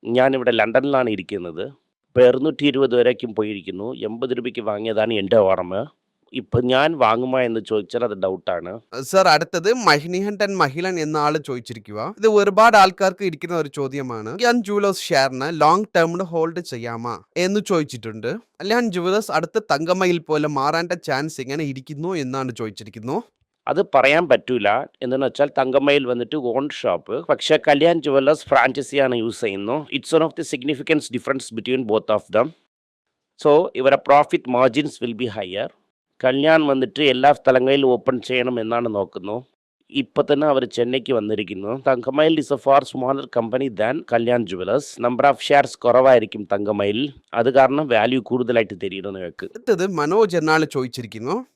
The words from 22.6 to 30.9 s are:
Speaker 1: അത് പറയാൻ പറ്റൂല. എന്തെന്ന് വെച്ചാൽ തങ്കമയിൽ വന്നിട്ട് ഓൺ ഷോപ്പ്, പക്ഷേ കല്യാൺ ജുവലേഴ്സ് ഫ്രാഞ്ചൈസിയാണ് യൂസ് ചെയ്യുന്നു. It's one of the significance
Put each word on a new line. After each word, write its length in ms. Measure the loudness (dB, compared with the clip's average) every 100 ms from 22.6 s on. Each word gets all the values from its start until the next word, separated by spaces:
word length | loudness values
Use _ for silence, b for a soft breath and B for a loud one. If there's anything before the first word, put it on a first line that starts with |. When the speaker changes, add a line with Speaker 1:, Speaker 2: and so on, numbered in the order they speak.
| -10 -10 -18 -14 -8 -8 -8 _ _ _ -6
Speaker 1:
അത് 180 | -2 2
പറയാൻ 340 | 4 6 4 4
പറ്റൂല. 400 | 2 2 0 2 0 -2 _
എന്തെന്ന് 240 | -4 -2 -2
വെച്ചാൽ 240 | 0 -2 0
തങ്കമയിൽ 480 | 0 2 4 2 2
വന്നിട്ട് 300 | -4 -4 -4
ഓൺ 320 | -2 -2 -4
ഷോപ്പ്, 540 | -4 -2 -2 -4 -8 -2
പക്ഷേ 300 | -2 2 2 4
കല്യാൺ 340 | 4 4 2
ജുവലേഴ്സ് 400 | 2 2 4 0 4
ഫ്രാഞ്ചൈസിയാണ് 680 | 4 4 0 -4 0 0 0
യൂസ് 240 | -4 -4
ചെയ്യുന്നു. 460 | -6 -4 -4 -6 -4 -10
It's 220 | 0 2
one 60 | 2
of 40 | -4
the 60 | -8
significance 500 | -8 -6 -6 -2